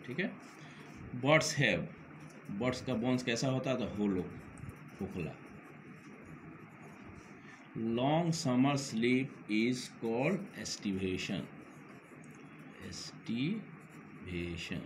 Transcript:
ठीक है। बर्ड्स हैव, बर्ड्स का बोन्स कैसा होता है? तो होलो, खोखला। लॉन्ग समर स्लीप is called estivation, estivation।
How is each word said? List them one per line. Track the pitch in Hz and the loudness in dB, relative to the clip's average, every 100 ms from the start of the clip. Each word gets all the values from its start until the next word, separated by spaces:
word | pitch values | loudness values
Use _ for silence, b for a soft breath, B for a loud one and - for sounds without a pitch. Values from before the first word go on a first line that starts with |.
| - | -6
ठीक | 139 | -2
है। | 208 - B B B B B B - 123 | -2 -4 B B B B B B -8 0
बर्ड्स | 131 151 - - | 6 6 6 4
हैव, | 123 87 - - - - - - - 101 | 6 4 0 -8 -14 -14 -14 -14 -8 0
बर्ड्स | 123 123 | 2 0
का | - | 0
बोन्स | 113 123 127 | 2 4 4
कैसा | 123 117 135 | 4 4 4
होता | 131 131 | 4 2
है? | 120 | 2
तो | 101 98 | 0 2
होलो, | 104 92 85 - - - - - - - | 4 4 0 -8 -12 -12 -12 -12 -16 -6
खोखला। | 196 - - - - - - - - - - - - - - - - - - - - - B B B B B - | -4 -2 -4 -6 -14 -16 -16 -16 -16 -16 -16 -16 -16 -16 -16 -16 -16 -18 -16 -16 -16 -16 B B B B B -4
लॉन्ग | 113 117 135 156 175 | 0 4 6 6 4
समर | 160 131 123 139 139 | 2 4 8 8 6
स्लीप | 139 110 120 127 131 - - | 0 4 6 6 4 -6 0
is | 107 117 123 - - | 4 4 2 -4 -4
called | 117 117 135 196 - - | 0 2 4 2 -2 -6
estivation, | 107 - 104 95 95 92 - 92 - - - - - - - - - - - - - - 98 | -6 -2 0 2 0 0 0 -2 -4 -12 -16 -16 -16 -18 -16 -18 -16 -16 -16 -16 -16 -12 -10
estivation। | 85 - - - 113 143 220 - - - - - - - 87 85 82 - 85 | -8 -10 -10 -2 2 2 0 -4 -14 -16 -16 -16 -12 -4 -2 -2 -4 -4 -4